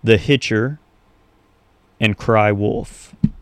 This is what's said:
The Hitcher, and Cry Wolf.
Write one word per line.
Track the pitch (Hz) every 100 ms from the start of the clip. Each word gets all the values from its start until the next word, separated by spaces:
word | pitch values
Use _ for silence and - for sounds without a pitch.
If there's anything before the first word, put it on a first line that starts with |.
The | 113 107
Hitcher, | - 139 - 110 123 147 _ _ _ _ _ _ _ _ _ _ _ -
and | 110 104
Cry | - 113 104
Wolf. | 101 104 107 - - - - - -